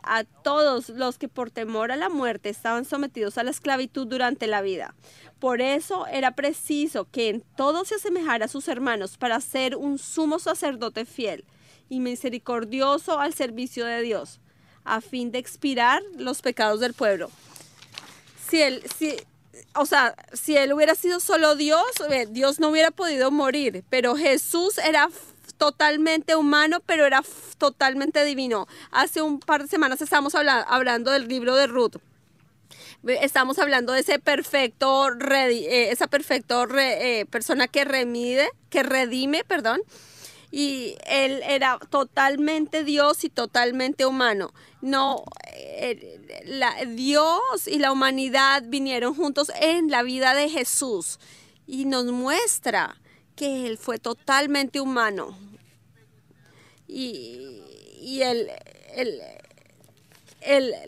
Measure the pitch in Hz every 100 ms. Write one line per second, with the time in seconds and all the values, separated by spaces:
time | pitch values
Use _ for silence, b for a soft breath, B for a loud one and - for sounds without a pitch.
0 | - 226 220 _ 285 294 294 247 - 233
1 | 254 - 277 - 233 240 226 220 233 277
2 | 381 294 247 202 208 208 226 233 262 277
3 | 277 240 202 240 247 302 285 262 269 277
4 | 240 254 247 269 220 208 196 175 85 -
5 | B B B B 254 240 262 285 - 370
6 | - 269 262 254 285 302 - 294 302 233
7 | - 254 220 220 - - 277 330 392 427
8 | 415 359 311 233 214 277 330 247 269 220
9 | 196 - 240 233 - 262 262 269 285 277
10 | - 320 311 320 330 339 302 247 233 220
11 | 233 - 214 156 - b b b b 262
12 | 247 247 247 240 - 233 220 262 269 302
13 | - 302 294 - 262 226 254 247 233 233
14 | 233 196 - - b b b b - 220
15 | 220 254 240 247 247 - 285 240 240 311
16 | 403 320 254 285 262 240 214 214 247 -
17 | 220 190 170 - - - - - - -
18 | B B B - - 320 285 254 269 -
19 | 311 214 - _ _ - - 294 285 285
20 | 247 - - 247 - 294 277 294 302 330
21 | 349 359 - 330 311 294 302 320 466 -
22 | 302 262 214 226 269 294 311 311 320 330
23 | 349 277 262 294 269 285 262 185 - 254
24 | 240 220 285 262 - 339 370 - 311 311
25 | 320 - - - - - 294 - 302 302
26 | 320 320 320 320 285 294 311 339 - 330
27 | 285 269 - - - - 285 - 269 269
28 | 277 294 294 269 254 214 - B B -
29 | 294 320 311 285 - 294 285 349 277 254
30 | 302 302 277 302 294 247 - 254 254 233
31 | 240 277 233 254 240 262 269 247 226 -
32 | _ _ _ _ _ _ _ B B B
33 | 226 254 277 277 262 320 294 262 240 262
34 | 302 285 - 285 - 277 247 - 269 269
35 | 269 240 269 277 254 240 156 247 214 240
36 | - 285 - 277 - 240 240 269 269 190
37 | 247 226 202 220 220 262 247 285 277 269
38 | 240 240 240 254 330 - _ - 277 262
39 | 247 254 269 311 - 370 226 285 440 B
40 | B B B B B 277 285 262 233 -
41 | - 277 269 269 - 277 262 247 - 285
42 | 262 - 269 285 294 311 302 311 294 285
43 | 285 - 320 - 226 247 240 254 262 294
44 | 262 262 240 202 175 - B B 262 269
45 | 277 262 - - - 65 67 80 247 226
46 | 92 85 - - 185 269 240 - 262 226
47 | 262 294 320 349 523 415 - 294 269 269
48 | 262 262 269 262 269 277 233 277 269 247
49 | 240 285 302 285 294 - 320 339 311 254
50 | 247 254 262 277 294 302 247 - 262 196
51 | - - B B B B - 262 269 262
52 | 247 247 254 349 466 - 254 202 156 -
53 | b b b - 285 262 247 226 - 226
54 | 233 233 - 269 294 285 269 285 262 247
55 | 220 190 - 190 202 - _ _ _ _
56 | _ _ _ b b b b b - -
57 | 254 156 117 123 135 110 71 55 52 55
58 | 233 269 254 240 202 50 50 50 53 165
59 | 247 135 71 50 - _ _ _ _ _
60 | _ - _ - - 277 254 -